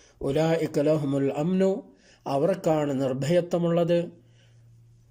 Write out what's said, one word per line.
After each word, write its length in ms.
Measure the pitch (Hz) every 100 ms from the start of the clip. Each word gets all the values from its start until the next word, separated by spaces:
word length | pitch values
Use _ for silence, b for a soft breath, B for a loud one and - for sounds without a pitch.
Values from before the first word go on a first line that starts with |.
| B B
ഉലൈക 580 | 139 147 160 165 156 160
ലഹുമുൽ 520 | 147 156 135 139 139 143
അംനു, 460 | 160 185 190 202 - b b b -
അവർക്കാണ് 720 | 139 170 185 175 156 147 135
നിർഭയത്വമുള്ളത്, 1040 | 135 131 139 175 175 175 170 170 165 170 170 - b b b b b - - _ _